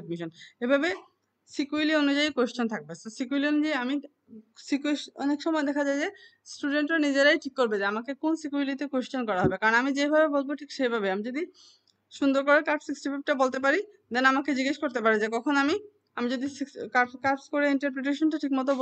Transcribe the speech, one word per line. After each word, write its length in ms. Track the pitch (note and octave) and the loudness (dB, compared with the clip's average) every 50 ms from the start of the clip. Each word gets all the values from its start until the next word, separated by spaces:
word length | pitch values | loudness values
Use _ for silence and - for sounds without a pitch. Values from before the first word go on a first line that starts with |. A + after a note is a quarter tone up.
admission। 260 | - D#3 E3+ E3+ E3+ E3 - - - - _ - A#3+ | 0 -4 -6 -6 -8 -10 -12 -16 -20 -20 _ -4 0
এভাবে 260 | B3 C#4 C#4 D#4 F4 - - - _ _ _ _ _ _ _ _ - - | 2 2 2 2 0 -4 -6 -10 _ _ _ _ _ _ _ _ -12 -6
সিকুয়েলি 400 | - C#4 C#4+ D4+ D4+ D#4 D4+ D#4 D4+ | -6 -4 -2 -2 0 2 2 2 4
অনুযায়ী 260 | C#4+ C#4+ C#4+ C#4+ D4+ D4+ - B3+ | 4 4 2 2 0 0 0 0
কোশ্চেন 280 | B3+ B3 - B3 A#3 A3 | -2 -2 -2 -4 -4 -4
থাকবে। 200 | A3 D#3+ D3 D3+ E3+ - | -4 -6 -10 -10 -14 -14
So 60 | - A3 - - | -14 -12 -8 -8
সিকুয়েলি 280 | C4 A#3+ C#4 C#4 C#4 D4 | -6 -2 -2 0 0 0
অনুযায়ী 240 | D4+ D4 D4+ D#4 D4 B3+ A#3+ | 0 0 0 0 0 -2 -2
আমি 100 | B3+ D4 C#4 - - _ _ _ - A3+ G#3+ - _ _ - - - | -2 -4 -4 -6 -10 _ _ _ -20 -20 -20 -20 _ _ -12 -4 -2
সিকুয়েশ-, 420 | C#4+ C4+ C#4+ D4 D4 C4+ - - - - C4+ | -2 0 0 0 -2 -2 -4 -10 -10 -4 -2
অনেক 140 | C#4+ D4 D4 - | -2 -2 0 0
সময় 180 | E4 D#4+ D#4 C#4 D4 | 0 0 0 0 0
দেখা 120 | C#4+ D4 C#4+ C#4 | 0 0 0 0
যায় 100 | C#4 C#4+ | 0 0
যে 60 | D#4+ G4+ G4+ - - - _ _ - - | -2 -4 -6 -10 -20 -20 _ _ -20 -20
স্টুডেন্টরা 460 | - - D4+ C#4+ C#4+ D4+ D4 D4+ E4 D#4+ D4 | -12 -6 -4 0 0 0 2 2 2 2 2
নিজেরাই 320 | C#4+ C4+ C#4 C#4 D4 E4 D4 - | 2 4 6 6 6 6 4 0
ঠিক 100 | C4+ - C4+ | -4 -2 0
করবে 160 | B3 A3 G#3+ G3 | 0 2 2 0
যে 60 | G3 G3+ | 0 0
আমাকে 200 | G#3 A3 A#3+ C#4+ C4+ - | -2 -2 -4 -6 -8 -4
কোন 100 | D#4 D#4 D#4+ D#4+ | -2 -2 -2 -2
সিকুয়েলিতে 420 | - C#4+ C#4+ C#4+ C#4 C4+ C#4 C4+ D4 C#4 C#4 | -4 -4 -2 -2 -2 -2 -2 -4 -4 -4 -2
কোশ্চেন 280 | B3+ - - - C4 A#3+ G#3 | -4 -4 -2 -4 -4 -2 0
করা 120 | F#3+ F3+ G3 | 0 2 2
হবে, 120 | - F#3 - | 2 2 2
কারণ 120 | G#3+ A3 A3+ A#3+ | 2 4 4 4
আমি 80 | C4 C#4 C4+ C#4 | 2 2 0 0
যেভাবে 300 | C#4+ D4 D#4 D#4 D#4+ D#4 C#4+ | 0 2 4 4 4 4 2
বলবো 160 | C#4 C4 C#4 D4 C#4+ | 0 -2 -2 -6 -8
ঠিক 100 | C#4+ - - - | -10 -10 -4 -2
সেভাবে। 300 | C4 A#3 A#3 A3+ G3 F#3+ F#3+ | -2 0 0 0 0 0 0
আমি 80 | G#3 G#3 B3+ | -2 -4 -4
যদি 140 | B3 D4+ F4+ F4+ - _ - - _ _ _ _ _ _ _ _ - - | -4 -6 -6 -6 -10 _ -20 -20 _ _ _ _ _ _ _ _ -4 0
সুন্দর 240 | C#4+ C#4 C4+ C#4 C4+ C#4+ | 2 2 2 2 4 4
করে 120 | C#4+ D#4 D4 D#4 | 4 4 4 2
কার্ভ 140 | D4+ D4+ - D#4 | -2 -2 -4 -8
সিক্সটি 200 | C#4 - - C#4 | -10 -6 -6 -6
ফাইভ 120 | C#4 C#4 - D4+ | -6 -4 -2 0
টা 60 | C#4+ C4 | 2 2
বলতে 160 | C4 C4 C4+ C4 C4+ | 2 0 0 0 0
পারি 160 | C#4 D4+ G4+ G#4 - - _ _ - | 2 2 0 -2 -6 -12 _ _ -4
then 120 | A3+ B3+ C4 C4+ | 0 2 4 4
আমাকে 180 | C4+ C4+ C4+ D4+ C4+ B3+ | 4 2 0 0 -2 0
জিজ্ঞেস 180 | C4 C#4 D4 D4+ D#4 | 0 -2 -2 -2 -4
করতে 160 | C4 G#3+ A#3+ G#3+ | -4 -2 2 2
পারে 120 | A3+ A3 G#3 | 4 4 4
যে 60 | A3 A3 A3+ | 2 0 -2
কখন 180 | A#3+ - D4+ C#4+ C#4 C#4 | -2 0 0 2 2 2
আমি, 120 | D4 F#4+ G#4 - - _ _ _ _ - A#3 | 2 0 -2 -4 -10 _ _ _ _ -6 -4
আমি 100 | A#3+ A#3+ C4 | -2 -2 -2
যদি 120 | A#3+ C4+ C#4+ - | -2 -4 -6 -6
সিক্স, 160 | - C4+ - - A#3+ - G#3+ - | -8 -10 -10 -8 -12 -8 -2 0
কার্ভ, 140 | B3 B3 B3 B3+ B3 - | 0 0 0 -2 -4 -2
কার্ভ 140 | C4+ C#4 C4+ - | -2 -2 -2 -4
স্কোরের 240 | - D4+ C#4+ C#4+ C#4+ C#4 | -4 -2 0 0 2 0
ইন্টারপ্রিটেশনটা 600 | C4 C#4+ C#4 C4 C4+ B3+ C#4+ C#4+ C#4+ D#4 D#4 D#4 D4+ | 0 -2 -2 -4 -4 -2 -2 -2 2 0 0 0 0
ঠিক 100 | D4+ C4+ C4+ C4 | -2 -2 0 0
মতো 140 | B3+ C#4 C#4 B3+ | 0 0 2 2